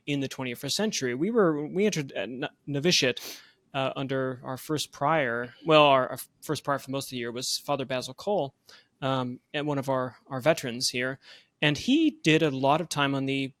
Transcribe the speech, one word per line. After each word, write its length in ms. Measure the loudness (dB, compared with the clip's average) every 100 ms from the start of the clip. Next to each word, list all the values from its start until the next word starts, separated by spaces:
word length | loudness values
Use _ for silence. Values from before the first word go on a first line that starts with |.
| -4
in 140 | -4
the 80 | -4
twenty-first 480 | -6 -8 -6 -4 -2
century. 400 | -2 -2 -2 -2
We 160 | 0
were, 340 | 4 4 2 -2
we 200 | 0 0
entered 260 | 0 -4
a 160 | -6 -8
no-, 200 | -6 -8 _ -6
novitiate, 520 | -2 2 4 2 0 -8 -16 -20 _ _
uh, 180 | -4 -4 -4
under 440 | -4 -2 -4 -6
our 120 | -10 -10
first 340 | -4 -4 -4
prior, 600 | -2 0 2 0 -2 -6 -6 6
well, 160 | 8
our, 260 | 8 6 4
our 60 | -4 -14 _
first 240 | -6 -4
prior 140 | -2 -4
for 120 | -4
most 180 | -8 -6
of 20 |
the 80 | -6
year 120 | -6
was 280 | -6 -4 -4
Father 260 | -2 -4
Basil 300 | -2 -4 -6
Cole, 400 | -8 -2 0 -2 -6 _ -20 _ -6
um, 380 | -2 -2 -2 -8 _
and 140 | -6 -2
one 100 | -2
of 120 | 0
our, 260 | 0 -2 -8 -10
our 120 | 0
veterans 480 | 2 2 0 -4 -4
here. 300 | -2 -4 -6 -12 -20 _ 0
And 160 | 0 2
he 400 | 2 2 2 2
did 200 | 4 4
a 80 | 4
lot 300 | 2 2 2
of 80 | 0
time 260 | -2 0
on 120 | 0 -2
the, 260 | -2 -4 -6